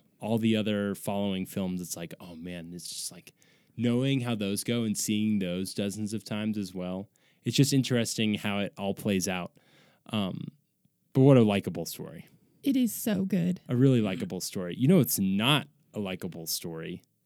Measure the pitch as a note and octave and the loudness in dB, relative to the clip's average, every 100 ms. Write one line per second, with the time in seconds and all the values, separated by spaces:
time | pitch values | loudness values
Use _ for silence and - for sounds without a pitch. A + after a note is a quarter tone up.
0 | _ - A2 A2+ A2+ A2 G#2+ G#2 G2+ F#2+ | _ -8 -2 0 2 2 0 -2 -2 -4
1 | - G2+ G2+ F#2+ F#2+ G2+ F#2 F2+ F2 F2 | -4 -2 -2 -2 -4 -4 -4 -4 -6 -10
2 | E2+ - F2+ E2 F2+ F2 E2+ F2 - - | -12 -14 -16 -14 -10 -10 -10 -12 -12 -10
3 | - F2 - - _ _ _ - A#2+ A#2+ | -10 -12 -20 -20 _ _ _ -2 0 2
4 | C3+ C3+ A#2+ G#2+ G2 G#2 - A#2+ A2 G2 | 2 0 0 -2 -2 -2 -2 -2 0 -2
5 | - G#2+ G#2+ G#2 F2+ F2+ F#2+ - G2+ G#2 | 0 0 2 0 0 -4 -4 -4 -4 -4
6 | G#2 G#2+ - G#2+ G#2+ G#2+ F#2 F#2 F2+ F#2 | -6 -6 -6 -6 -4 -4 -6 -6 -6 -8
7 | G2+ _ _ _ A#2+ C3 C3 C#3 B2 B2 | -10 _ _ _ 0 4 6 4 2 0
8 | A2 - G#2+ G2+ G#2+ G2+ G2 - G2 G2 | 0 0 0 0 0 -2 -4 -4 -6 -2
9 | G#2+ F#2+ F#2 F2+ F2 _ _ _ _ _ | 0 0 0 -4 -6 _ _ _ _ _
10 | - A2 F#2 - - - _ _ _ _ | -6 -2 -2 -4 -12 -16 _ _ _ _
11 | _ C3+ C3+ C3 G#2+ G2 F#2+ E2+ E2 - | _ 6 8 8 8 4 -2 -6 -8 -10
12 | D#2+ E2+ - _ _ _ C#4 C4 A#3 - | -14 -16 -20 _ _ _ 0 2 0 -2
13 | A#3 F#3+ F#3+ F#3 F3 F3+ - B2 C3+ B2 | -2 0 0 0 0 -2 -2 4 6 6
14 | G#2 F2 F2 F#2 - G2+ F2 F2+ C3 F#3 | 2 -2 -6 -6 -6 -6 -6 2 6 6
15 | - - F#2+ G2 B2 D3 - _ _ A2 | 6 2 2 2 4 2 0 _ _ -6
16 | F#2+ F#2 F2+ E2 E2 - F2 D#2+ E2 F#2 | -6 -6 -8 -8 -6 -6 -6 -8 -8 -10
17 | _ _ | _ _